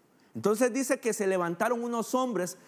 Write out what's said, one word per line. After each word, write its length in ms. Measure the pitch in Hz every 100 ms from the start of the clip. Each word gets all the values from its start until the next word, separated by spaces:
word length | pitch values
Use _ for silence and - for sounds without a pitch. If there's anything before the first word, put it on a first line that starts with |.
| _ _ _
Entonces 380 | 113 196 214 247
dice 280 | 233 262 262
que 120 | 226
se 140 | 208 190
levantaron 560 | 185 170 175 220 240
unos 320 | 240 233 220
hombres, 440 | 254 254 180 180 -